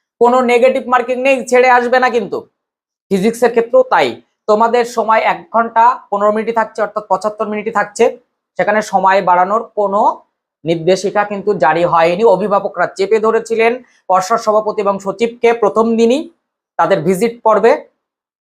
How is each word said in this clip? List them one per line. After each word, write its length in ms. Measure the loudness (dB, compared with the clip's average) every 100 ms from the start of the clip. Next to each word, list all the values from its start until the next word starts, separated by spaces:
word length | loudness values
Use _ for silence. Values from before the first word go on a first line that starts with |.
| _ _
কোনো 160 | 2 4
নেগেটিভ 400 | 2 2 2 0 0
মার্কিং 300 | -2 -2 -2
নেই, 140 | 0 -2 2
ছেড়ে 220 | 2 4
আসবে 280 | 2 2 2
না। 80 | 2
কিন্তু 300 | 0 -4 -8 -10 _ _ _ _ _ _
ফিজিক্সের 400 | -2 0 0 0
ক্ষেত্রেও 320 | 0 2 2
তাই, 260 | 2 0 0 -4 _ _ -2
তোমাদের 380 | 2 2 0
সময় 380 | -2 -4 0 0
এক 160 | 0 -4 -4
ঘন্টা 320 | -4 -2 2 2 0 -6
পনেরো 220 | -2 0
মিনিটই 220 | 0 -2 -4
থাকছে, 200 | -4 -4
অর্থাৎ 220 | -6 -6 -4
পঁচাত্তর 420 | -4 -4 -6 -6
মিনিটই 200 | -6 -4
থাকছে, 320 | -4 -4 0 0 -2 _ _ _ -4
সেখানে 220 | -2 -2
সময় 380 | -2 0 2 2
বাড়ানোর 400 | 2 2 2 -2 -4
কোনো 260 | -4 -2 0 0 -2 _ _ _ _
নির্দেশিকা 600 | -4 -2 0 0 0 -4
কিন্তু 260 | -4 -4 -4
জারি 300 | 0 0 0
হয়নি। 400 | 0 2 2 2
অভিভাবকরা 640 | 2 2 0 -2 -2 -4 -4
চেপে 320 | -4 -2 0
ধরেছিলেন 540 | 0 -2 -2 -2 0 -2 -10 _ -2
পর্ষদ 300 | -2 0 -2
সভাপতি 440 | 0 0 -2 -2
এবং 180 | -4 -4
সচিবকে 540 | -6 -4 -4 0 0
প্রথম 440 | 2 0 0 0 2
দিনই 240 | 2 0 -4 -16 _ _ _ -4
তাদের 220 | 0 0
ভিজিট 320 | 0 -2 -2 0
পর্বে, 300 | 0 4 2 2 -4 _ _ _ _ _